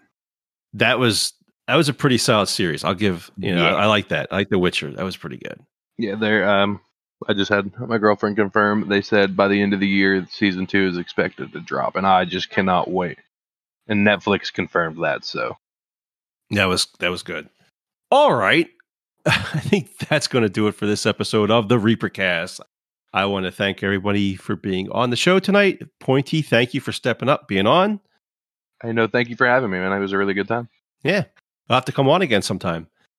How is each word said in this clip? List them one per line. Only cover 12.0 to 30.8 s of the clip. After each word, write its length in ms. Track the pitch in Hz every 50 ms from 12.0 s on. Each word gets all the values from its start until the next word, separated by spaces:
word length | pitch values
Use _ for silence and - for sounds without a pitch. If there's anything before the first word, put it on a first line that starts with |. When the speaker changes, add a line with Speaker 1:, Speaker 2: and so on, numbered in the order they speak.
| 95
Speaker 3:
I 180 | 98 95 92 92
just 240 | 87 90 92 - -
cannot 420 | - 107 95 92 90 87 - -
wait. 280 | 90 92 90 85 - - _ _ _ _ _ _ _ _ _ _ _ _ _
And 200 | - 110 101 101
Netflix 440 | 104 101 90 - 107 101 90 - -
confirmed 520 | - - 92 - - 90 85 80 78 82
that, 220 | 85 76 65 60 -
so. 340 | - - - 60 60 - - _ _ _ _ _ _ _ _ _ _ _ _ _ _ _ _ _ _
Speaker 1:
That 160 | 104 101 95
was, 200 | 92 90 82 - - _ _
that 100 | 87 87
was 120 | 90 87
good. 260 | - 87 85 78 73 - _ _ _ _ _ _ _ _ _ _ _ _
All 220 | 233 277 294 269
right. 360 | 160 120 98 98 123 160 170 - _ _ _ _ _ _ _ _ _ _
<laughs> 40 | _
I 340 | 156 - - 95 - - 151
think 380 | - - 208 196 127 - - -
that's 300 | - - 151 147 - -
gonna 200 | - 127 113 104
do 180 | 90 107 107 104
it 60 | 98
for 120 | - 107
this 180 | 104 104 - -
episode 460 | 110 101 - 104 - - 110 104 101
of 180 | 110 120 107 98
the 80 | 123
Reapercast. 840 | 120 98 113 113 - - 95 - - 98 92 87 82 87 92 - - - _ _ _ _ _ _ _ _ _
I 140 | - 92 98
wanna 240 | 101 101 98 95 90
thank 320 | - - 104 98 92 -
everybody 520 | 107 98 101 95 95 104 101 104 101 98 95
for 220 | 92 - - 110
being 340 | 85 - 101 92 92 95 -
on 200 | - 107 123 123
the 60 | 120
show 220 | 113 - 175 185 190
tonight. 440 | 185 - 196 202 202 190 - - - - _ _
Pointy, 400 | - - 131 139 139 - - 160
thank 320 | 147 - - 113 123 127
you 80 | - 135
for 100 | - -
stepping 380 | 104 - - 127 113 - 120 123
up, 180 | 147 - -
being 200 | - 101 95 98
on. 340 | 113 143 175 190 208 214 202 - _ _ _ _ _ _ _ _ _ _ _ _ _ _ _
Speaker 3:
Hey, 120 | - 117 113
no, 120 | 117 113
thank 220 | 107 - 123 120 120
you 80 | 117
for 100 | - 127
having 240 | 123 123 131 131 104
me, 80 | 92 90
man. 140 | 92 95
It 60 | 98 98
was 160 | 98 95 98
a 40 | 98
really 140 | 101 98
good 160 | 95 101 98 101
time. 220 | 113 120 120 - _ _